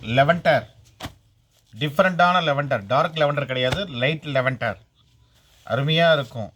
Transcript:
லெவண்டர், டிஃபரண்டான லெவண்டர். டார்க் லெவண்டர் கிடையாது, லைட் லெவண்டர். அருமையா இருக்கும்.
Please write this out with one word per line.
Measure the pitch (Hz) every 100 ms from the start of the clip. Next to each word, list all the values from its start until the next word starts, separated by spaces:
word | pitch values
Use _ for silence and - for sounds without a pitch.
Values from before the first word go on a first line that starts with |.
| 107 123
லெவண்டர், | 143 175 165 139 113 _ _ _ - _ _ _ _ _ _ 110
டிஃபரண்டான | 151 139 185 170 180 180 160
லெவண்டர். | 139 143 127 98
டார்க் | 131 170 160
லெவண்டர் | 147 143 135
கிடையாது, | 127 127 135 196 127
லைட் | 131 160 151 135
லெவண்டர். | 127 127 120 95 _ _ _ _ _ _ _ _ -
அருமையா | 117 139 160 165 156
இருக்கும். | 120 131 101